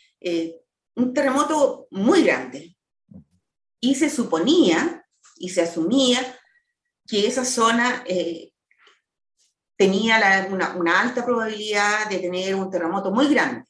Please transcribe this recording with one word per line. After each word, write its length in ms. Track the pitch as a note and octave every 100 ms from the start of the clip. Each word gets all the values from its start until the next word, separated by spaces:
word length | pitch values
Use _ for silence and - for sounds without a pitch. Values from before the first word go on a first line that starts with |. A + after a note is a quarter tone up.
| _ _
eh, 360 | F3 E3+ E3 E3 _ _ _ -
un 180 | B3
terremoto 760 | B3+ C#4 C4 D4 D#4 C#4 - -
muy 320 | F#3+ G#3 F#4
grande. 520 | G#3+ C3 C3 C#3+ E3 _ _ _ _ - _ _ _ _ _ -
Y 140 | B3
se 160 | C4+ D#4
suponía, 960 | - - D#3+ G#3+ F4 G#3+ E3 D#4+ - _ _ _ -
y 140 | F3+
se 120 | F3+
asumía, 580 | E3+ E3 E3 C4+ B3+ B3 C4 - _ _ _ _ _ _ -
que 220 | G#3 G#3+
esa 180 | B3+ B3
zona, 580 | - A3+ A#3 B3 - -
eh, 440 | F3+ E3+ E3+ - _ _ _ _ _ _ _ _ _ _ _ _ -
tenía 420 | F#3+ G3+ A3+ A3+
la, 280 | G3 G3 F#3+
una, 240 | F#3+ D#3+ F3+
una 260 | E3+ F3+
alta 220 | A#3+ B3
probabilidad 880 | B3 A#3 A3 G#3+ G#3+ G#3 G#3 G#3+ G#3
de 80 | F#3
tener 380 | F3+ F3+ F#3+ G3
un 160 | F#3+
terremoto 400 | F3 E3 F#3+ F#3+
muy 200 | G#3+ C#4+
grande. 320 | D4 C#3+ A#2 -